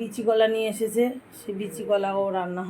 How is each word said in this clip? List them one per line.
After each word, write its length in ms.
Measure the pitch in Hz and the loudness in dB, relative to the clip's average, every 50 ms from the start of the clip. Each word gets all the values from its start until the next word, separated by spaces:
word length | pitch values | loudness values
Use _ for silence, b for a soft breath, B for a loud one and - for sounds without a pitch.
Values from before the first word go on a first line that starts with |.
বিচি 220 | 233 208 196 - 220 | -6 -8 -6 -4 2
কলা 200 | 220 220 220 220 220 220 | 2 4 6 6 4 4
নিয়ে 140 | 220 220 220 208 | 2 0 -2 -2
এসেছে, 300 | 208 226 220 214 233 240 247 262 254 - - - - | -2 -2 -2 2 2 2 2 0 -4 -14 -18 -20 -16
সে 120 | - - 202 196 | -10 -8 -6 -6
বিচি 220 | 208 196 - - 214 190 | -6 -6 -6 -6 -2 0
কলাও 340 | 208 202 196 196 196 196 196 196 185 | 2 2 2 0 0 0 0 0 0
রান্না 260 | 185 180 180 180 180 190 185 | -2 -2 -2 -4 -6 -4 -4